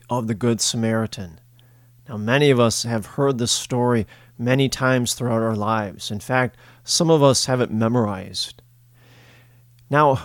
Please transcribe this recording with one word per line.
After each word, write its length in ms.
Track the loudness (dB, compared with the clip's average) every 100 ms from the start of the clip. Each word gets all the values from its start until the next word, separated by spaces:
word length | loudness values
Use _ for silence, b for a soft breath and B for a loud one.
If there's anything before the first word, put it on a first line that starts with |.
| -4
of 200 | -4 -4
the 60 |
Good 260 | -2 0 0
Samaritan. 800 | -2 -2 -2 -2 -4 -8 -14 -16 _ _ b b b b -14
Now, 80 | -8
many 340 | 0 2 4
of 100 | 4
us 240 | 4 2
have 200 | -4 -4
heard 340 | -6 -2 0 0
this 120 | -2
story 560 | -4 -4 -2 2 0 -2 b b b
many 300 | 0 2 0
times 440 | 0 0 0 0
throughout 300 | -4 -2 -2
our 140 | -2 -2
lives. 560 | -2 -2 -4 -8 -10
In 80 | -10
fact, 360 | -4 -2 -2 -6 b b
some 260 | -4 0 4
of 100 | 6
us 260 | 6 4 2
have 140 | 0
it 120 | 0
memorized. 920 | 0 0 2 0 -2 -8 -8 -8 -10 _ _ _ b b b b b b b b _ -2
Now, 240 | 2 4 2